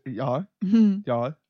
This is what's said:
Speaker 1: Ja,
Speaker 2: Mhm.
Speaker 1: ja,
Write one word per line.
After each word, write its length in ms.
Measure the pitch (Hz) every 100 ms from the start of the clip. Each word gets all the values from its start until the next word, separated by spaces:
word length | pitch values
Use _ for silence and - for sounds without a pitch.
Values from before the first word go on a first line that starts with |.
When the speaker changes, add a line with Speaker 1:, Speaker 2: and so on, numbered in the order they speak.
| 131
Speaker 1:
Ja, 420 | 107 135 131 196 _
Speaker 2:
Mhm. 400 | 185 226 208 196 202
Speaker 1:
ja, 300 | 117 123 156